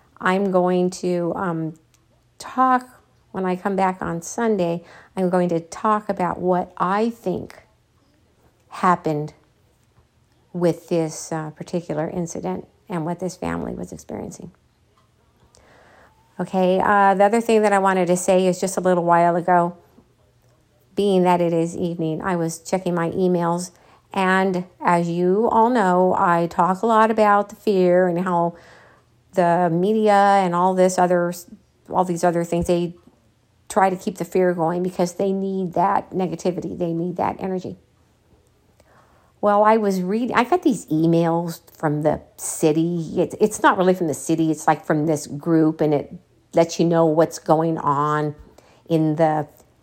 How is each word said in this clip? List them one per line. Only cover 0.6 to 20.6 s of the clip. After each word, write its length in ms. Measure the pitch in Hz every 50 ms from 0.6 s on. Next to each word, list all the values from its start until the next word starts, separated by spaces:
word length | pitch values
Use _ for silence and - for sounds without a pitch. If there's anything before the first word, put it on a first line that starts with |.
| 180 180 185 180 180 180
to, 420 | 185 - - 180 175 175 175 165 -
um, 380 | 196 196 175 165 160 160 156 170 - _ _ _ _ _ _ _ _ _ _ _ _
talk, 640 | - - - 254 262 262 254 247 254 - - _ _ _ _ _ _ _ -
when 140 | 190 190
I 100 | 185 180
come 200 | 180 - 202 196
back 260 | 190 190 185 185 185 -
on 180 | 170 170 170
Sunday, 640 | - - - 233 233 220 214 185 175 170 170 175 - - - - - _ -
I'm 140 | 185 185 180
going 180 | 185 180 180 170
to 120 | 170 165
talk 480 | 165 - - - - 220 214 214 214 -
about 280 | 196 190 180 170 - -
what 340 | 180 180 180 180 185 - -
I 340 | - 175 180 196 208 226 233
think 520 | 226 - - 185 175 175 - - - - _ _ _ _ _ _ _ _ _ _ _ _ _ _ _ _ _ _ _ _ _ _
happened 640 | - - - 180 175 175 - 160 151 147 151 151 - _ _ _ _ _ _ _ _ _ _ _ _ _ _ _ _ _ _ _ _ _ _ _ -
with 360 | 175 175 170 165 170 - -
this, 440 | 180 165 160 156 156 - - - 165
uh, 180 | 160 156 151
particular 580 | - - 170 - - 170 170 - 156 151 156 -
incident 560 | - 180 170 165 - - - 185 185 - - _ _ _ _ -
and 180 | 185 165 151
what 140 | 170 175 175
this 160 | 185 175 -
family 380 | - - - - - - - -
was 160 | - 180 - -
experiencing. 600 | - - - - - - 202 - - - 170 _ _ _ _ _ _ _ _ _ _ _ _ _ _ _ _ _ _ _ _ _ - _ _ _ _ _ _ _ _ _ _ _ _ _ _ _ -
Okay, 420 | 180 - - 190 185 180 185 190
uh, 340 | - - 208 202 196 196 190
the 100 | 185 202
other 160 | 202 226 233
thing 220 | 226 - 226 214 214
that 100 | 208 202
I 60 | 196
wanted 280 | 190 196 190 190 180
to 100 | 170 180
say 300 | 180 - - 190 185 190
is 140 | 185 175 -
just 160 | 196 185 -
a 40 | 196
little 240 | 180 185 180 175 170
while 320 | 170 170 170 170 170 170
ago, 400 | 175 170 185 180 175 170 175 180 - _ _ _ - _ _ _ _ _ _ _ _ _ _ _ _